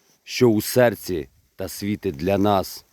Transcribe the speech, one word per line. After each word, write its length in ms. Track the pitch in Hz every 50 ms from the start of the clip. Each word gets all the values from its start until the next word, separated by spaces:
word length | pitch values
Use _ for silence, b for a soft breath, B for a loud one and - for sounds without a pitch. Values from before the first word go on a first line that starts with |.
| _ _ _ _ _
що 260 | - - - 127 120
у 120 | 110 107
серці 680 | 104 - - 127 123 120 101 - - - 92 82 69 - _ _ _ _ _
та 120 | - 95 90
світить 480 | - - 101 101 107 - - 98 80
для 220 | 67 80 92 98 98
нас. 480 | 98 104 101 95 87 - - - - _